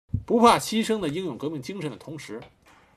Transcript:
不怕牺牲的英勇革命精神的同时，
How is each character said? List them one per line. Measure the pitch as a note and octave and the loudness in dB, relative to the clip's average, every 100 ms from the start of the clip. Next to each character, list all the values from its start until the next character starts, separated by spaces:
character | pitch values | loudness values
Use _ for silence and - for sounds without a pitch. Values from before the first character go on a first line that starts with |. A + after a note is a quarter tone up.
| _ - - | _ -6 0
不 | A3+ | 6
怕 | A#3 D#3+ | 8 6
牺 | - A3 A3 | 2 -2 0
牲 | A3 | -2
的 | D#3+ | -4
英 | D#3+ F3+ | -4 -6
勇 | A2 | -6
革 | C#3+ | -8
命 | D3+ | -8
精 | B2+ G3 | -10 -8
神 | D3 | -10
的 | G#2 | -10
同 | - D3 | -14 -14
时， | - A2 - _ _ _ _ | -12 -14 -16 _ _ _ _